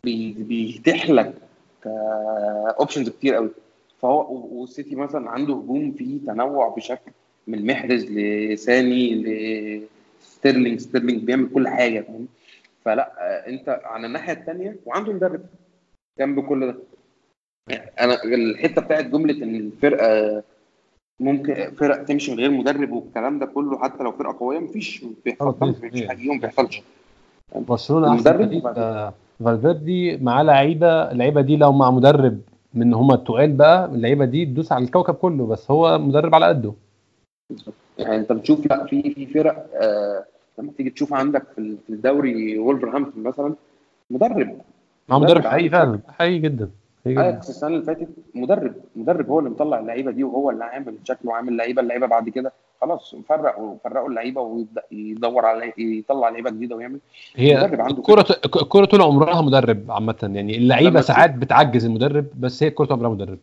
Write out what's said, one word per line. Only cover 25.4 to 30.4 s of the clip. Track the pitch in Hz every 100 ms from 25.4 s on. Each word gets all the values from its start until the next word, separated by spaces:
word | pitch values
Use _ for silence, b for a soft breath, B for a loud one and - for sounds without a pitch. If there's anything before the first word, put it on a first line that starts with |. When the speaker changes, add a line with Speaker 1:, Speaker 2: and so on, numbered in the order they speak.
| 143 123
Speaker 2:
خلاص، | 147 -
Speaker 1:
مش |
Speaker 2:
مية | 117
في | 123
المية. | 107
Speaker 1:
حقيقي، | - 127
ما | 143
بيحصلش. | 113 - 123 - _ _ _ _ _ _ _
Speaker 2:
برشلونة | - 120 117 - 156 156
أحسن | 120 123
Speaker 1:
المدرب | 170 208
Speaker 2:
فريق، | 170
Speaker 1:
وبعدين | 123 117
Speaker 2:
آه، | 113 107 104 104 _ _
فالفيردي | 117 117 139 156 151 180 175 165
معاه | 127 127